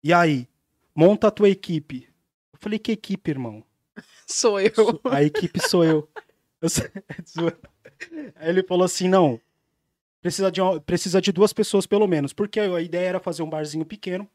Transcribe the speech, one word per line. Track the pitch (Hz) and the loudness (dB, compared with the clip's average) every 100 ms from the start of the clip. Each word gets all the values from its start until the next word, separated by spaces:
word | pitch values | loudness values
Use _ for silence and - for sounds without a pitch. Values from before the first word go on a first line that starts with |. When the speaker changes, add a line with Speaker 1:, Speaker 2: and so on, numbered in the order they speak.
Speaker 1:
"E | 143 | 4
aí, | 175 170 143 123 _ _ _ _ | 4 4 0 -4 _ _ _ _
monta | - 170 208 214 | 4 6 6 2
a | |
tua | 202 208 | 4 2
equipe." | 190 - 160 147 127 - _ _ _ _ | 2 -2 -6 -6 -16 -16 _ _ _ _
Eu | _ | _
falei, | - 214 | -8 -6
"Que | 220 | -4
equipe, | 214 - 190 - | -6 -6 -8 -6
irmão?" | 139 120 107 - _ _ - | -6 -8 -10 -20 _ _ -20
Speaker 2:
<laughs> | - _ - | -20 _ -10
Sou | - 240 202 | 0 0 2
eu. | 202 | 0
Speaker 1:
"Sou, | 220 214 226 | 4 2 2
a | 254 185 | -2 2
equipe | 151 427 175 - - | 2 0 -4 -4 0
sou | 180 | 2
eu." | 165 156 151 - _ _ _ _ | 4 2 -2 -18 _ _ _ _
Eu | 165 | -4
sei, | - - | -4 -6
<laughs> | - _ | -12 _
é | - 170 | -18 -14
zoeira. | 165 165 165 - _ - _ - 330 277 - | -4 -4 -4 -20 _ -20 _ -18 -16 -16 -8
Aí | 160 | -2
ele | 180 | 0
falou | 185 180 | 0 0
assim, | 180 - 180 | 0 0 2
"Não, | 190 160 117 _ _ _ _ _ _ _ _ | 2 2 -2 _ _ _ _ _ _ _ _
precisa | 175 - 190 | -8 -2 -2
de | 170 | 0
uma, | 185 170 | -2 -2
precisa | - 170 202 185 | -4 -4 0 0
de | 185 | 0
duas | 170 202 | 2 0
pessoas | - 208 202 - | 0 0 0 0
pelo | 202 208 | 0 2
menos." | 160 139 | 0 -2
Porque | - 202 214 | -4 -6 -2
a | 208 175 | -2 -4
ideia | 170 175 185 | -4 -4 -2
era | 185 | -4
fazer | 185 160 | -6 -6
um | 160 | -6
barzinho | 156 151 151 | -6 -6 -6
pequeno | 156 202 - 180 202 | -8 -10 -8 -8 -10